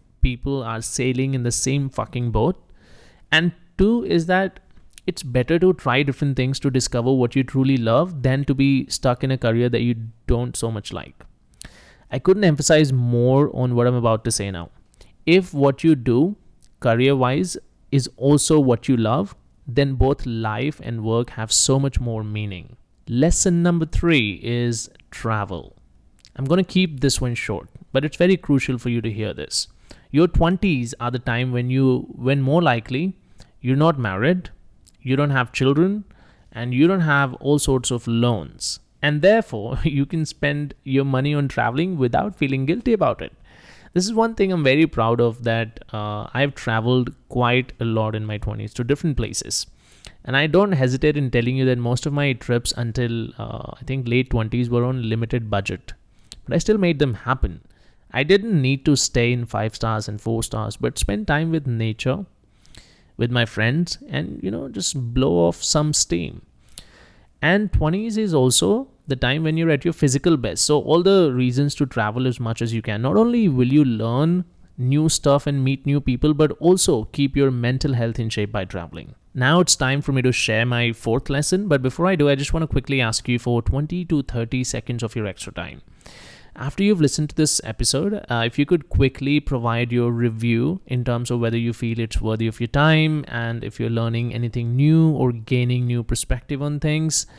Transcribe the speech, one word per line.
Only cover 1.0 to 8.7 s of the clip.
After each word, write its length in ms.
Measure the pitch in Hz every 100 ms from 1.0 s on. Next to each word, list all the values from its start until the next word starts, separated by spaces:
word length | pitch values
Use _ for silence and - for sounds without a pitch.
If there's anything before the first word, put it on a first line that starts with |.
| 127 123 135 135
in 80 |
the 80 | 120
same 380 | - 135 139 139
fucking 420 | - 107 123 120
boat. 280 | 107 131 185 - - _ - - _ -
And 200 | 156 170 - - -
two 260 | 196 240
is 220 | - 170 165
that 340 | 185 190 - _ - - - -
it's 160 | 175
better 360 | 135 127 123 165
to 140 | 185
try 280 | 165 135 123
different 360 | 139 131 147 135
things 220 | 127 135
to 120 | 143
discover 420 | 127 - 127 120
what 220 | 135 120 135
you 80 |
truly 340 | 123 139 131 135
love 460 | 113 120 180 156
than 200 | 127 131 139
to 100 | 135
be 320 | 139